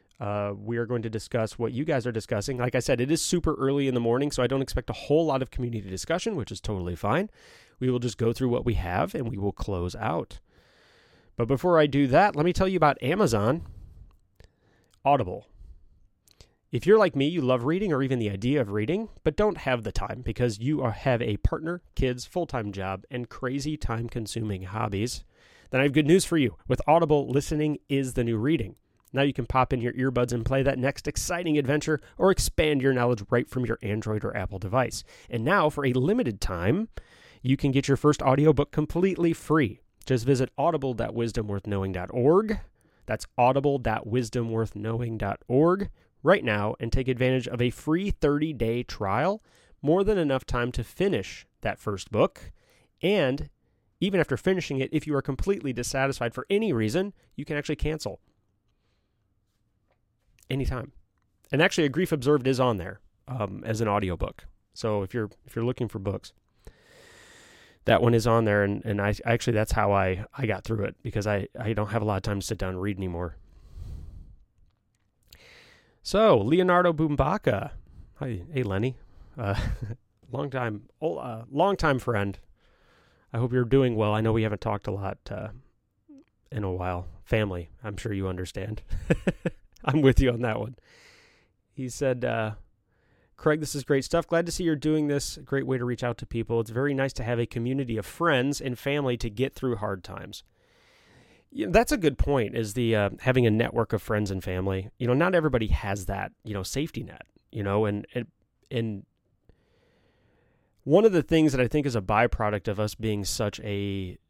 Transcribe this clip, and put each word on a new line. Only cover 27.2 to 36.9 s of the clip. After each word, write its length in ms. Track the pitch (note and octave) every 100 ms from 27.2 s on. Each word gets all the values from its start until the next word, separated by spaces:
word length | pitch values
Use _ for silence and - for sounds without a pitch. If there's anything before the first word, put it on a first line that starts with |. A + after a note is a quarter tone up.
| C3
listening 500 | C3 C3+ D3+ D3+ D3 -
is 240 | C#3 C3
the 100 | B2
new 140 | A#2 A2+
reading. 380 | B2 D#3 G2+ - _ _ _
Now 100 | C3
you 120 | C#3+
can 120 | C3+ A#2+
pop 280 | C3 B2+
in 80 | B2+
your 100 | A#2+
earbuds 400 | B2 C3 B2 B2
and 140 | B2 A2+
play 160 | C3+
that 160 | C3+ C3
next 280 | E3+ - -
exciting 520 | - - F3 F3 D3
adventure 420 | C3 D3 D3 D3+ - -
or 140 | F#3
expand 500 | F#3 - - D#3 D3
your 140 | C3
knowledge 280 | C3 B2 A#2+ G2+
right 200 | A#2+ -
from 180 | B2+ A#2+
your 120 | A2+
Android 420 | G#2+ G#2+ G#2+ G#2+
or 100 | G#2+
Apple 240 | - F#2 F#2+
device. 460 | F#2+ A#2+ A#2 - - - -
And 160 | A#2+
now, 240 | A#2+ G3 D#3
for 160 | D3 C#3
a 60 |
limited 480 | B2+ C3+ A#3 F3+ G2
time, 480 | - F2 F2+ D#3+ A3